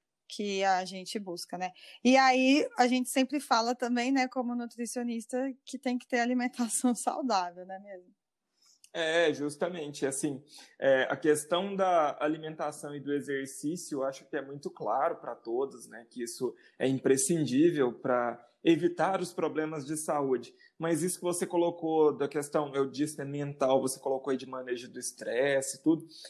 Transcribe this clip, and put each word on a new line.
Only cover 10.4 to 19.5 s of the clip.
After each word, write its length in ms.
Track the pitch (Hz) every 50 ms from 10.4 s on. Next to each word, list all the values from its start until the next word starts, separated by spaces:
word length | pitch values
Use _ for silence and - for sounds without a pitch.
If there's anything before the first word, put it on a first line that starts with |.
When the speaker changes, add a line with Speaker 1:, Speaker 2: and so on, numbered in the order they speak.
| - - - - - - _ -
Speaker 2:
é, 280 | 139 139 135 131 123 -
a 80 | 139
questão 580 | - - 151 151 147 - - 180 175 196 202 196
da 400 | 190 190 185 175 165 151 139 127 -
alimentação 760 | 143 151 160 160 156 156 160 165 160 147 147 - 160 147 147
e 60 | 143
do 120 | 131 143 143
exercício, 880 | 143 123 143 139 135 135 135 - - - 147 175 175 - - 151 131
eu 40 | 135
acho 240 | 135 135 - - -
que 80 | -
é 60 | 170
muito 280 | 135 139 143 143 - 170
claro 460 | - - 147 104 113 135 151 170 -
pra 180 | - - 127 117
todos, 540 | - - 113 117 127 139 131 123 120 113 -
né, 180 | 110 117 117 _
que 120 | - 123
isso 320 | 117 117 - - 127 113 - - _ _ _ -
é 80 | 123
imprescindível 1040 | 135 135 127 - - 135 135 - - 170 165 139 120 123 139 165 175 156 147 131 120
pra 480 | 113 - - 131 123 123 120 120 117 - - _ _ _
evitar 560 | - 165 170 151 175 170 170 - 160 185 190 180
os 100 | 185 175
problemas 540 | - - 165 151